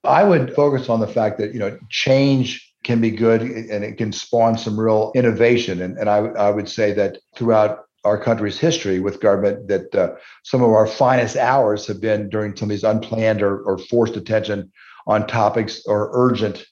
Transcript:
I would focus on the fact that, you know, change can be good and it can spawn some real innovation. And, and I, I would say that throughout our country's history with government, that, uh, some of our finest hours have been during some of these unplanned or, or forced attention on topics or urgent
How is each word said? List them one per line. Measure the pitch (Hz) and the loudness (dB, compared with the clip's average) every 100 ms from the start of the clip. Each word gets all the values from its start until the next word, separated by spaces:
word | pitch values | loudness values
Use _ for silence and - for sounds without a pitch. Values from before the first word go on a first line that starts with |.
I | 135 143 202 | 2 4 4
would | 165 127 | 4 2
focus | - 143 131 127 | 2 2 2 -2
on | 113 | -2
the | 107 | 0
fact | 120 107 104 | 0 -2 -2
that, | 107 | -6
you | 113 | -4
know, | 98 - - | -6 -8 -10
change | - - 135 139 135 123 - _ _ | -4 2 4 4 2 0 -6 _ _
can | - 117 | -2 0
be | 113 | 0
good | 107 113 113 | 2 2 2
and | 120 117 113 104 104 | 0 -8 -6 -6 -6
it | 110 | -6
can | 110 | -6
spawn | - - 117 113 113 | -6 -4 2 2 0
some | 113 104 | -4 -2
real | 110 107 107 127 | 2 2 2 2
innovation. | 123 104 117 120 107 90 | 0 4 4 4 0 -6
And, | 90 92 | -6 -4
and | 104 | 0
I, | 104 | 2
I | 107 - 101 | 0 0 0
would | 104 101 | 0 -4
say | - 104 | -2 -2
that | 101 98 - _ | 0 -2 -4 _
throughout | - 117 110 107 - - _ | -4 2 4 2 -2 -14 _
our | 104 104 | -2 0
country's | 120 113 107 - | 0 -2 -2 0
history | 165 - 101 92 | -2 0 -2 -2
with | 98 95 | -2 0
government, | 107 98 101 104 95 | 0 2 0 -2 -2
that, | 98 - 98 | -4 -2 -2
uh, | 85 - - - | -2 -4 -20 -20
some | - 127 | -4 2
of | 123 | 4
our | 110 107 | 4 2
finest | - 127 127 113 117 | 2 2 2 0 -2
hours | 123 135 113 104 - | 2 2 2 0 -6
have | 95 | -6
been | 110 107 101 | -2 -2 -2
during | 107 104 | -6 -6
some | 101 104 | -6 -6
of | |
these | 104 | -2
unplanned | 107 110 - 113 110 104 | 0 0 -2 -2 0 2
or, | 101 98 | 0 -2
or | - 95 | -4 -4
forced | 90 120 113 110 | 0 0 0 -2
attention | 90 110 107 101 92 _ - - - | -2 -2 -2 -6 -8 _ -20 -14 -2
on | 107 110 | -2 0
topics | 117 107 117 107 - - | 0 0 0 -4 -8 -4
or | 104 104 | -2 0
urgent | 123 123 104 107 - - | 2 2 2 -4 -6 -18